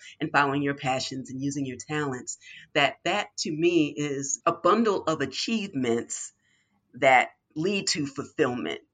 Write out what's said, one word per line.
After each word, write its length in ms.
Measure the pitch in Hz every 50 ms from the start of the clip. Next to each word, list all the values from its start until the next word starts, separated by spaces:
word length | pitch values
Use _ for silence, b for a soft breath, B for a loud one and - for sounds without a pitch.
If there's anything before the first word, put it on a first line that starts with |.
| B B B -
and 100 | 156 151
following 300 | - 147 143 139 139 143
your 140 | 143 139 139
passions 560 | - - 131 131 131 - - 131 131 127 -
and 100 | 123 131
using 240 | 135 143 139 147 139
your 120 | 127 123 127 - -
talents. 480 | 151 151 147 139 123 123 - - - B B B B B B B -
That, 220 | 151 143 131 - - -
that 240 | 170 190 208 - - _ -
to 120 | - 185
me 360 | 156 151 170 175 170 165 151 143 -
is 420 | 147 147 147 139 139 139 - - - -
a 60 | 170 160
bundle 500 | - - 175 202 226 233 214 196 - -
of 160 | 156 160 151
achievements 1120 | 139 - - - - - 226 214 196 196 - 135 127 117 113 117 - - - - - - - _ _ _ _ _ _ _ _ _ _ _ -
that 360 | 123 139 135 131 123 - - - _ _ _ -
lead 320 | 156 160 196 208 196 196
to 180 | - - 170 143
fulfillment. 760 | 139 - - 120 - - - 143 127 123 - - 78 - - - _